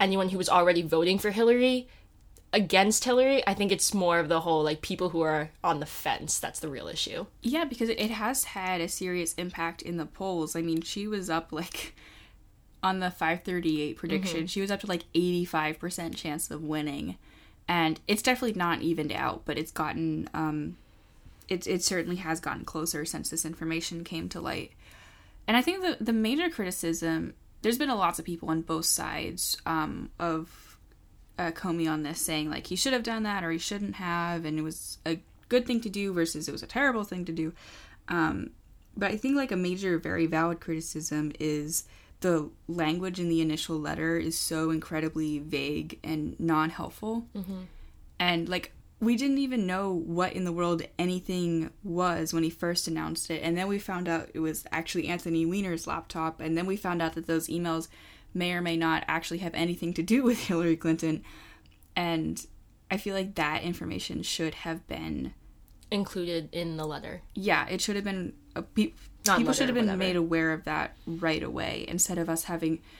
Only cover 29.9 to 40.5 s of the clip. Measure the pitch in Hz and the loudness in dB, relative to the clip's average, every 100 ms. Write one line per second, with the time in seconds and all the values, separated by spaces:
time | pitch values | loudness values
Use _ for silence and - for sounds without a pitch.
29.9 | 170 - - 170 160 165 - - - - | -4 -8 -4 -2 -2 -4 -14 -20 -20 -20
30.9 | - - - - - 170 165 185 170 160 | -20 -20 -20 -14 -4 -4 -2 -2 0 0
31.9 | 156 147 165 - 156 151 - - 185 269 | 0 -2 -4 -2 0 -2 -4 -4 0 2
32.9 | 254 233 226 214 202 170 165 - 202 202 | 2 0 -2 -2 -2 -2 -2 -2 -4 -4
33.9 | 202 180 175 170 170 160 156 156 156 - | -4 -2 0 0 -2 -2 -2 -2 -6 -10
34.9 | - 165 160 - - - 247 247 233 220 | -8 -4 -4 -6 -20 2 2 4 0 -2
35.9 | 202 196 175 165 151 156 - - 233 277 | -2 0 2 0 0 -6 -8 -4 2 2
36.9 | 226 208 185 170 165 160 - - - - | 2 -2 -4 -4 -2 -4 -6 -18 -20 -20
37.9 | - - 175 156 95 - - - - - | -18 -2 0 2 0 -6 -12 -20 -20 -14
38.9 | - 196 214 262 285 262 185 180 185 190 | -2 0 0 2 2 2 0 0 0 0
39.9 | 170 180 180 160 160 165 | 0 0 2 2 4 2